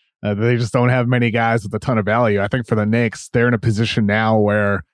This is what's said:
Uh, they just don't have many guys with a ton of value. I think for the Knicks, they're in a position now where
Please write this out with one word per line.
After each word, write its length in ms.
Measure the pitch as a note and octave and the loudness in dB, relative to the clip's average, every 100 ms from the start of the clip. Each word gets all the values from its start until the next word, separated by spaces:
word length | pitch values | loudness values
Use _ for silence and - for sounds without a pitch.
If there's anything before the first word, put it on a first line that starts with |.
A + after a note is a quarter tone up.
| _ _ | _ _
Uh, 100 | G#2 | -4
they 220 | G2+ A#2 A#2+ | 0 0 0
just 160 | A#2+ | 0
don't 160 | B2+ B2 | 0 2
have 200 | B2+ A#2+ | 2 2
many 240 | B2 A#2+ | 0 0
guys 320 | A2+ A2+ A#2 | 0 0 -2
with 100 | G2 | -4
a 60 | G#2 | -6
ton 180 | - A#2 | -2 -2
of 60 | |
value. 360 | G2+ A2+ A#2+ G2+ | 0 2 2 0
I 60 | G2 | -2
think 220 | C3 A2+ | -4 -2
for 80 | A2 | -2
the 100 | G#2+ | 0
Knicks, 420 | A#2 A#2 - - | 0 0 -4 -4
they're 160 | B2 A#2+ | 0 2
in 60 | |
a 40 | A#2 | 2
position 480 | A#2 G#2 A2+ - G2+ | 0 0 -2 0 0
now 320 | G#2+ A2 A2 | 0 2 2
where 460 | G#2 G#2 G#2 G2 - | 2 2 0 -2 -6